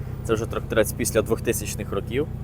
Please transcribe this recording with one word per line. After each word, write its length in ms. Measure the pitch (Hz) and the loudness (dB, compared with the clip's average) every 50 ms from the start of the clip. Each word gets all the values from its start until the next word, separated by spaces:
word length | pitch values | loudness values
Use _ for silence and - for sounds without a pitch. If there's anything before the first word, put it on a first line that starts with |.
| - - - - - | -6 -6 -8 -6 0
Це 100 | - 113 | 0 0
вже 120 | 107 113 | 2 0
тракторець 460 | - - 107 - - 117 113 107 - | -2 -2 -4 -2 2 4 4 4 4
після 300 | - - 120 - - 113 | 2 -2 0 2 4 2
двохтисячних 720 | 101 - 113 - - 120 110 - 107 95 - - 101 - | 4 4 2 0 2 0 0 0 0 -4 -4 -6 -4 -2
років 360 | 98 98 - - 113 131 151 - - - | -2 -2 -2 -2 -2 -2 -2 -2 -4 -8